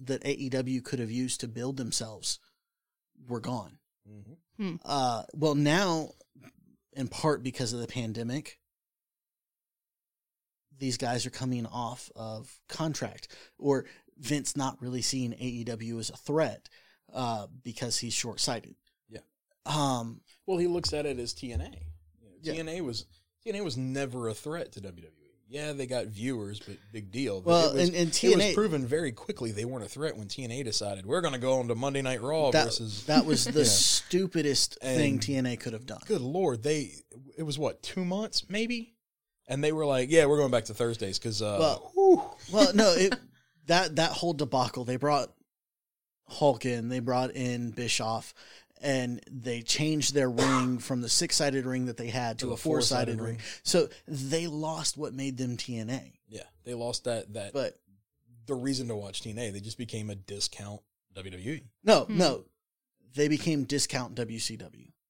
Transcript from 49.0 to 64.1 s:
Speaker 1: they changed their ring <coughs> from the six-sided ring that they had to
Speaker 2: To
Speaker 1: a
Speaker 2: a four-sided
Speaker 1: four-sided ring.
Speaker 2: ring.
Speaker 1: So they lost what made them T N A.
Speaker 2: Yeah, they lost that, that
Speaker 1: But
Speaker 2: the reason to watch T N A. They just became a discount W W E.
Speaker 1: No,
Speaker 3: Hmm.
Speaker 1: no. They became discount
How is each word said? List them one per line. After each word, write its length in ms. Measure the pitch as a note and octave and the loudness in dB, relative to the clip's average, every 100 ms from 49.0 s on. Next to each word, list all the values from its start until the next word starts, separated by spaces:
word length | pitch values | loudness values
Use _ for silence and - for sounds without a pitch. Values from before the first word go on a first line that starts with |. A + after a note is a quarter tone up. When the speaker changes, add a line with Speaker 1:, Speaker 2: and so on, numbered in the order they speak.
| B2 A#2+ - | -2 -6 -10
Speaker 1:
they 360 | C3 A#2+ A#2 | -10 -6 -6
changed 500 | A2+ - D#3 D3+ - | -4 -2 0 0 2
their 160 | C#3 B2+ | 2 2
ring 480 | A#2+ C3+ C3 B2+ B2 | 2 4 4 2 -2
<coughs> 0 | |
from 240 | - B2 | -2 -4
the 80 | A#2+ | 0
six-sided 560 | - F3 - C#3+ C3+ B2+ | 2 2 2 2 0 -2
ring 220 | B2+ B2 | -4 -4
that 100 | A2+ | -6
they 120 | A#2 | -4
had 280 | B2+ A#2 A2+ | -2 -2 -4
to 60 | B2+ | -6
Speaker 2:
To 60 | |
Speaker 1:
a 20 | |
Speaker 2:
a 40 | A2+ | -4
four-sided 600 | D#3+ D3+ - B2 A#2+ A2+ | 0 2 2 2 0 -2
Speaker 1:
four-sided 20 | |
ring. 180 | A2+ A2+ | -4 -8
Speaker 2:
ring. 40 | - - | -10 -8
Speaker 1:
So 260 | - F3 - - - | 0 2 2 -2 -10
they 380 | C#3 C3+ E3 E3+ | -8 -2 -2 -2
lost 520 | D3+ D#3 D#3+ D3+ D3 | -4 -4 -4 -4 -4
what 180 | C#3+ B2+ | -6 -6
made 200 | C#3 B2+ | -6 -4
them 200 | B2 A#2 | -4 -4
T 200 | - A#2 | -6 -6
N 100 | A2 | -6
A. 240 | C3 C2+ _ _ | -8 -10 _ _
Speaker 2:
Yeah, 160 | G#2+ - _ | -18 -18 _
they 120 | A#2+ A#2 | -12 -8
lost 300 | A#2+ B2 B2 | -6 -6 -4
that, 280 | A2+ - | -6 -6
that 180 | G#2+ G2+ | -10 -8
Speaker 1:
But 260 | C#3 A2+ - _ G2 _ _ _ A#2+ A2+ | -6 -6 -8 _ _ _ _ _ -14 -6
Speaker 2:
the 80 | |
reason 340 | B2+ C3+ C3 A#2 | -4 -2 -2 -4
to 60 | G#2+ | -6
watch 260 | G2 - | -8 -10
T 100 | A2+ | -8
N 80 | G#2+ | -6
A. 100 | A2+ | -6
They 120 | G2 | -8
just 180 | A2 - | -10 -10
became 320 | A#2 A2+ G#2+ | -8 -8 -8
a 40 | G2 | -10
discount 680 | - G2+ - - G2+ G#2 _ _ _ F#2+ | -10 -6 -6 -6 -14 -14 _ _ _ -14
W 160 | F#2+ | -12
W 220 | F#2 A2 | -10 -8
E. 100 | D3+ - _ | -10 -12 _
Speaker 1:
No, 180 | G3+ E3+ | 8 8
Speaker 3:
Hmm. 140 | B2 F3+ | 6 4
Speaker 1:
no. 260 | D#3+ B2 - _ _ _ _ _ B2 C3+ | 4 2 -8 _ _ _ _ _ _ 0
They 120 | D3 | 2
became 340 | D3+ E3+ D3 | 2 2 0
discount 500 | B2+ C#3+ - C3+ B2 | 0 0 0 -2 -4